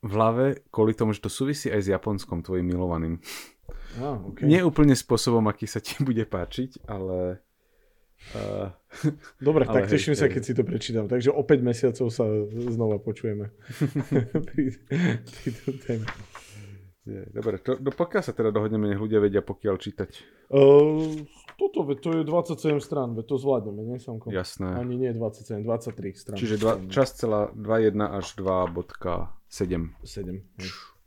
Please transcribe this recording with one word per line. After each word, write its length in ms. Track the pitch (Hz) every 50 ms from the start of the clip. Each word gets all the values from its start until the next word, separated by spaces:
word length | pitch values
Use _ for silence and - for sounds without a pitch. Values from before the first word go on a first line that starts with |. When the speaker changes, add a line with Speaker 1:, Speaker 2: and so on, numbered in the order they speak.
Speaker 1:
v 100 | - 110
hlave 340 | 98 107 110 113 117 120 131 139 135 - _ _
kvôli 220 | - - 110 110 110
tomu, 200 | - 120 110 107
že 80 | 101
to 80 | - 107
súvisí 400 | - - 131 139 147 143 - -
aj 100 | - 107
s 100 | 98 95
Japonskom, 520 | 95 90 - - 104 95 - - - 85
tvojim 240 | 82 - 92 92 87
milovaným. 580 | 90 90 87 90 90 85 80 82 80 82 85 - - - - - - _ _ _ - - - - - -
Speaker 2:
Á, 220 | 117 123 147 139 113 90
ok. 180 | 98 92 - -
Speaker 1:
Nie 220 | 147 151 185 180
úplne 320 | 170 135 - 151 147 135
spôsobom, 480 | 123 - _ 120 113 - - 120 117 110
aký 240 | 107 104 - - 104
sa 100 | - 117
ti 160 | - - - -
<laughs> 20 | 143
bude 220 | 135 120 110 110
páčiť, 580 | - - 95 87 - - - 127 127 - - _
ale, 540 | - 107 98 95 95 92 90 90 90 92 92 _ _ _ _ _ _ _ _ _ _ _ _ _ _ _ _ - - -
eh, 420 | 110 104 101 101 101 98 98 90 _ _ _ - - - 151 143 147 - - _ _
Speaker 2:
Dobre, 240 | 131 139 156 156 127
Speaker 1:
ale 120 | 110 113
Speaker 2:
tak 60 | - 101
Speaker 1:
hej, 80 | 95 -
Speaker 2:
teším 220 | 147 - - 147
sa, 120 | 131 151
Speaker 1:
hej. 80 | 135 92
Speaker 2:
keď 80 | 131 120
si 100 | - 127
to 100 | 113 120
prečítam. 440 | - - 113 - - 117 113 107
Takže 240 | 98 117 123 117 135
o 120 | 143 151 139
päť 200 | - 151 135 123
mesiacov 460 | 123 120 117 - 131 113 - 131 117
sa 180 | 113 - 120 107 107 107 104 104 107 117 120
znova 320 | 123 117 113 117 110 107 104
počujeme 560 | - 117 107 - - 113 104 104 104 101 - _ - - 120 - 151 135 -
<laughs> 540 | 151 131 - 147 147 117 - - 156 - -
pri, 260 | - - 143 131 -
pri 240 | - - _ 135 151 175 165 117 117 - -
tejto 480 | - - - - 117 - - - 135 135
téme. 320 | - - 120 113 107 - - - 101 - - - - - 101 104 104 98 101 98 95 95 _ _ _
Speaker 1:
Nie, 220 | 107 107 98 98
dobre, 300 | 101 98 107 104 113 101 95
to, 160 | _ - 131
do, 140 | 131 135 139
pokiaľ 320 | 135 - 175 170 - 208 175
sa 80 | -
teda 180 | - - 113 110
dohodneme, 340 | 104 107 104 107 107 110 107
nech 140 | 104 101 98
ľudia 180 | 107 110 110 107
vedia, 220 | 104 104 98 101
pokiaľ 340 | 90 - 101 _ - 107 95
čítať. 360 | 92 - - 98 - 98 - - - - - _ _ _ _
Speaker 2:
Ehm, 720 | - 139 139 139 143 143 147 156 156 156 160 156 156 156 151 143 _ - - - -
toto, 240 | _ 392 392 - 311 175
ve-, 140 | 139 143
to 160 | 135 - 175 165
je 100 | 160 156
dvadsaťsedem 540 | 147 156 175 165 170 165 - - 156 151 143
strán, 340 | 143 - - 147 131 120 117
ve-, 120 | 110 113
to 120 | - 147
zvládneme, 440 | 131 117 139 135 123 101 107 101 104 107
nie, 140 | 113 123
Samko? 320 | 127 120 - 117 110 107 117
Speaker 1:
Jasné. 400 | 104 92 92 - - - 98 92
Speaker 2:
Ani 260 | 90 117 123 123 123
nie 120 | 123 131 123
dvadsaťsedem, 540 | 117 117 117 110 107 - - - 117 104 107
dvadsaťtri 440 | 113 113 113 117 - 110 - 95 98 95
strán. 240 | - - - 104
Speaker 1:
Čiže 200 | 101 113 113 107
dva, 200 | 104 107 110 113 95
časť 340 | 92 95 95 139 135 127 -
celá 320 | - - 113 107 104 104 -
dva 260 | - 107 107 101 110 113
jedna 340 | 110 107 98 104 104 - -
až 240 | 101 90 - -
dva 280 | - 95 95 92 92 92
bodka 680 | 87 85 87 87 - - - - 92 87 85 87 - - - _
sedem. 500 | _ - - 104 87 90 85 85 82 - - -
Speaker 2:
Sedem, 400 | - - - 98 87 90 95 104 - _
hej. 160 | - 92 95 87 - - - _ _ _